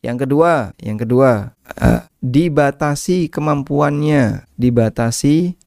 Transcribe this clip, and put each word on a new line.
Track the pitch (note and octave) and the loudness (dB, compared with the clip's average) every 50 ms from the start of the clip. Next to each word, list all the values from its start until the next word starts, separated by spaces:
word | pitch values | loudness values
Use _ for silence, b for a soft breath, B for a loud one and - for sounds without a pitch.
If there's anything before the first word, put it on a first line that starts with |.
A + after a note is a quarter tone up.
| - | -8
Yang | A#2+ A#2+ B2 C#3 C3 | -8 -4 -4 -2 0
kedua, | C#3 D3 E3 F3 E3 C#3+ A2 F#2+ - - - | 2 2 2 2 2 0 -2 -6 -10 -12 -10
yang | G#2+ G#2+ G#2+ | -8 -6 -6
kedua, | A#2+ A2+ B2 B2+ C3+ C3 A#2 G#2 G2+ A#2+ _ _ _ - - - | -2 0 2 4 4 4 2 0 -2 -8 _ _ _ -20 -8 0
eh, | - - A#2 A#2 - _ _ _ | 2 2 2 2 -2 _ _ _
dibatasi | - B2+ B2 C#3+ F3 E3+ - D3+ C#3+ C#3 C#3 - D#3 D3 C#3+ - - - F3+ F3+ E3+ D3+ - | -6 0 0 2 2 2 2 2 0 0 0 -2 -4 -4 -4 -4 -2 -2 0 0 -2 -2 -4
kemampuannya, | - D3+ D#3 D3 C#3+ C3+ - C#3+ C#3+ D3 D3 D3 D3 D3 D3+ D3+ C#3 B2+ G#2+ G#2+ - - _ _ | -4 -2 -2 -2 -2 -2 -2 -2 0 0 0 0 0 0 2 2 2 2 0 -2 -4 -8 _ _
dibatasi | - A#2+ B2 A#2+ A#2+ A2+ A2 - - A#2 A#2 A#2 - - C#3 D3 D#3+ F3 F3 F3+ _ _ | -2 0 2 2 2 0 0 0 -2 -4 -2 -2 0 0 2 2 2 0 -2 -6 _ _